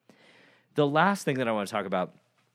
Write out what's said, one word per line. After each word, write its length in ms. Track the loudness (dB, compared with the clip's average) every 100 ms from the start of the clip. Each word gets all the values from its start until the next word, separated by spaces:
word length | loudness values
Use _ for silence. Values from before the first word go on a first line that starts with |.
| _ _ -20 -20 _ _ _
The 120 | -2 2
last 380 | 4 2 2
thing 140 | -2 -2
that 100 | -2
I 60 |
wanna 140 | -2 -2
talk 180 | -4 -2
about 300 | -2 -4 -8 _ _ _